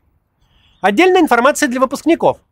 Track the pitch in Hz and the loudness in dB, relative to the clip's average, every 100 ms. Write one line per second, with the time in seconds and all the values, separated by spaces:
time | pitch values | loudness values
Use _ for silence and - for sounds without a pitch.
0 | _ _ _ _ _ _ _ _ 190 208 | _ _ _ _ _ _ _ _ -2 2
1 | 370 370 311 233 262 294 294 254 262 - | 2 2 2 2 0 0 -4 -2 -4 -4
2 | 302 339 147 - _ | -2 0 0 -4 _